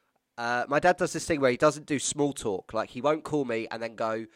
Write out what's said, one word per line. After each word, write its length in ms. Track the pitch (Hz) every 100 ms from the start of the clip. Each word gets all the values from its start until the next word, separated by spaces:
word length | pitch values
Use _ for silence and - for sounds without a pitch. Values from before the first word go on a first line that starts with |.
| _ _ _ -
Uh, 280 | 120 123 120
my 120 | 143
dad 160 | 175 180
does 160 | 175
this 140 | 160 -
thing 140 | 156
where 100 | 131
he 40 | 123
doesn't 300 | 156 147 147
do 140 | 143
small 320 | - 147 143
talk. 400 | 139 117 92 -
Like, 160 | 110 -
he 100 | 127
won't 220 | 131 156
call 220 | 151 151
me 220 | 127 113 110
and 100 | 110
then 140 | 117 110
go, 300 | 113 113 113